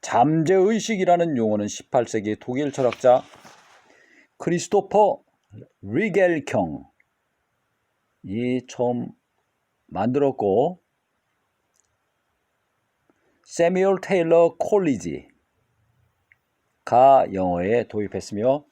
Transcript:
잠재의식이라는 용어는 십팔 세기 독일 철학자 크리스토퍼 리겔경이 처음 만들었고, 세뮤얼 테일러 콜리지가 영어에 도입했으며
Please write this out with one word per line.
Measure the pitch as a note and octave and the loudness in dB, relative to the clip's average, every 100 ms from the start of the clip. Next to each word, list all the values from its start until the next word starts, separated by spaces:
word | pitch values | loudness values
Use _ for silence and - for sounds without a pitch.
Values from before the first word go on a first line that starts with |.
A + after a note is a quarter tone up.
잠재의식이라는 | - - C#3+ D#3+ D#3 F#3+ F#3+ A3 - G#3+ F3+ F3 E3+ C3+ | -2 0 2 2 2 2 2 0 -2 -2 2 2 2 0
용어는 | A2 G#2+ G#2 | 0 -2 -4
십팔 | - - C3 A#2 | -8 -4 -2 -2
세기 | A2 G#2 G#2+ | -4 -4 -8
독일 | - B2+ C#3+ | -8 -6 -6
철학자 | C3 B2+ A2 B2+ B2+ - - - - _ _ _ _ _ _ _ _ | -2 -2 0 2 2 2 -20 -20 -20 _ _ _ _ _ _ _ _
크리스토퍼 | - E3+ - G#3 G3 G#3 G#3 - _ _ _ A2+ - _ | -4 -4 0 -2 0 2 2 0 _ _ _ -20 -20 _
리겔경이 | G2 A#2+ G#3+ F3+ F#3 E3 - A#2+ F2 C#2+ - _ _ _ _ _ _ _ _ _ _ _ _ _ - G#2 B2 B2+ B2 | -6 -4 0 2 2 0 -2 -4 -4 -6 -16 _ _ _ _ _ _ _ _ _ _ _ _ _ -10 -6 -4 -4 -6
처음 | - B2 A#2+ A#2+ - _ _ _ _ _ _ _ | -4 -4 -4 -8 -14 _ _ _ _ _ _ _
만들었고, | E2 A2 C3 C#3+ - G#2 G2 D3+ F3+ _ _ _ _ _ _ _ _ _ _ _ _ _ _ _ _ _ _ _ _ _ _ _ _ _ _ | -6 -2 0 -2 -2 0 0 0 -4 _ _ _ _ _ _ _ _ _ _ _ _ _ _ _ _ _ _ _ _ _ _ _ _ _ _
세뮤얼 | _ - E3+ F#3 G3 F#3 | _ -2 0 2 0 0
테일러 | - G3 E3 E3 E3+ - | 0 0 4 4 4 0
콜리지가 | - G#3 F3 A2+ F2 C#2 - _ _ _ _ _ _ _ _ _ _ _ _ _ _ _ - A#2+ C3+ C3+ F#2+ | 0 0 0 -2 -6 -12 -14 _ _ _ _ _ _ _ _ _ _ _ _ _ _ _ 0 6 8 6 4
영어에 | F#2+ F#2 F2 F#2 A#2 A2+ | -2 -2 -2 0 -2 -2
도입했으며 | G#2+ G2+ G2 - G#2 A#2 C#3+ _ | -6 -6 -8 -8 -4 -2 -2 _